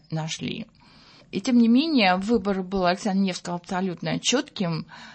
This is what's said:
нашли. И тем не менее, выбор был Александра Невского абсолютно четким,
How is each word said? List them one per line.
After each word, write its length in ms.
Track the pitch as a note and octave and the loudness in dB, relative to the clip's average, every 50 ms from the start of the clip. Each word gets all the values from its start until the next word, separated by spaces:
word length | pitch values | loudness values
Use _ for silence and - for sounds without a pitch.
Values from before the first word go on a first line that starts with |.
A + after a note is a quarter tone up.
| _ _ | _ _
нашли. 560 | D#3 D#3+ D#3 D#3+ - - B3+ - - - G#3+ - _ _ _ _ _ - - - - - - _ | -6 -6 -6 -6 -8 -8 -8 -8 -8 -10 -12 -14 _ _ _ _ _ -20 -20 -20 -20 -20 -16 _
И 80 | - F#3 | -8 -6
тем 180 | - C4 B3+ A#3+ | -2 2 4 4
не 120 | A#3 A3+ | 6 6
менее, 480 | A#3 B3+ D#4 E4 D#4 B3 G3+ F#3 F3+ F#3 | 6 4 4 2 2 4 4 4 4 2
выбор 460 | F#3+ G#3+ A#3+ G#3+ F#3+ G3+ G3 F#3+ F#3 | 2 0 0 0 0 0 -2 -2 -4
был 220 | F3+ G3 G3 F3+ | -4 -2 0 2
Александра 360 | F3 F3+ F#3 - G#3 F#3 G3 | 2 0 0 -2 0 0 2
Невского 340 | G3 F#3+ F3+ - - F3 F3 | 0 0 -2 -4 -6 -8 -8
абсолютно 640 | F3 - - F#3+ F3+ F#3+ F#3+ E3+ - D#3+ D#3+ D3+ E3+ | -8 -6 -6 -4 -4 -4 -4 -4 -4 -4 -4 -4 -2
четким, 640 | - - A#3+ D4 D4 - - - G3 E3+ D#3+ D#3+ E3+ - - - - - - | 0 0 0 0 -2 -4 -6 -4 -2 -2 -2 -4 -6 -10 -16 -20 -20 -20 -20